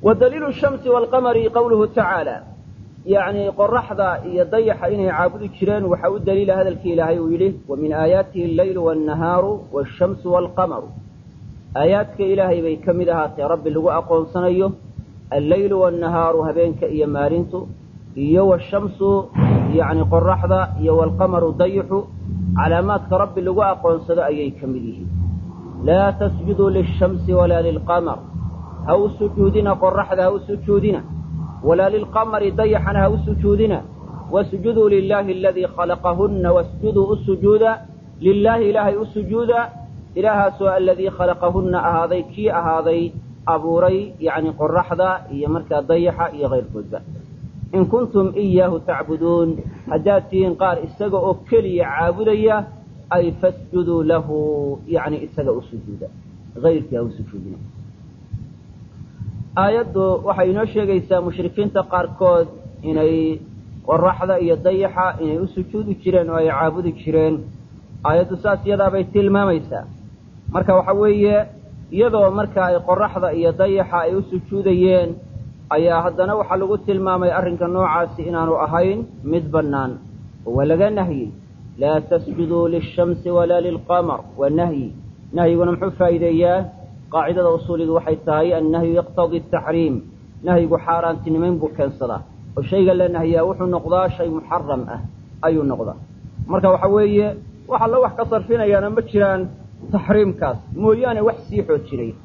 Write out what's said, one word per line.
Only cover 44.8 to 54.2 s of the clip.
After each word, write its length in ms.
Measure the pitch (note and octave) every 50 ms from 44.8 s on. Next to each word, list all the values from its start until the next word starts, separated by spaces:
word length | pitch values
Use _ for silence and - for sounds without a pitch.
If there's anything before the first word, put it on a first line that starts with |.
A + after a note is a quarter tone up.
| F3+ - F3 E3 F#3 F#3 F#3 F3+ - -
iyo 180 | C#3 C#3 D3 D3
markaa 340 | D#3 E3 D3+ - D3+ D3
dayaxa 440 | C#3 C3+ E3 E3+ E3+ F3 D#3+ - E3+ D#3+
iyo 160 | D3 D3 C#3+ C3
kayrkoodba. 500 | C3 B2+ A2+ - - G#2+ G2+ - G#2+ - - - - - - - - - - - - - - -
"In 120 | - F#3+ F3+
kuntum 400 | - - A#3+ B3 A#3+ - G3+ F#3+ F#3+ F#3
iyyaahu 420 | G3 G#3 G3 F3+ F3+ F#3 F3+ E3+ E3
tacbuduun", 680 | - - D#3+ C3+ D3+ - D#3+ D#3 E3 E3+ E3+ E3+ E3+ E3 D#3+ D#3 - - - - -
haddaad 380 | - D#3+ D#3+ D#3 G3 G3+ F#3+ F#3+ -
tihiin 260 | F#3+ F#3 F#3+ F#3 E3+
qaar 200 | - F#3+ F#3 F3 E3+
isaga 380 | D3+ - - - G#3 G#3 F#3 F#3+
oo 160 | F3+ F#3+ F3+ - -
keliya 400 | - A#3 A3+ G3+ F#3+ F3+ F3 E3+
caabudaya, 720 | C3+ C#3 D3+ E3+ F3 F3 G3 A3 A3 G#3+ G#3+ G#3+ A3 G#3+ G#3+ G3+ - - - - - - - - -
ay 180 | F3 F3+ F3 E3+
fasjuduu 720 | D#3+ - - F#3 F#3 - - - - F3+ F3 E3+ E3+ E3
lahu, 340 | D#3 D#3 E3 D#3+